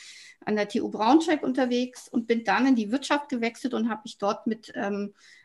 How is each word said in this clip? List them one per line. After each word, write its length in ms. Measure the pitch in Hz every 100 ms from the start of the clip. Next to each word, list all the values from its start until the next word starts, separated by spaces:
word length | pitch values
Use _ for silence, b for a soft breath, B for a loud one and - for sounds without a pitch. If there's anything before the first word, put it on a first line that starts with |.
| B B B B -
an 100 | 214
der 120 | 202
T 100 | 226
U 80 | 208
Braunschweig 540 | 196 220 320 330 302
unterwegs 640 | 262 254 247 247 247 - -
und 200 | 247 226
bin 180 | 233 214
dann 220 | 196 269
in 80 | 233
die 160 | 202
Wirtschaft 360 | 269 - 285 285
gewechselt 460 | 247 233 226 254
und 160 | 233 226
habe 120 | 214 -
mich 120 | -
dort 300 | 202 220 233
mit, 240 | 220 - 254
ähm, 380 | 226 202 202 b b b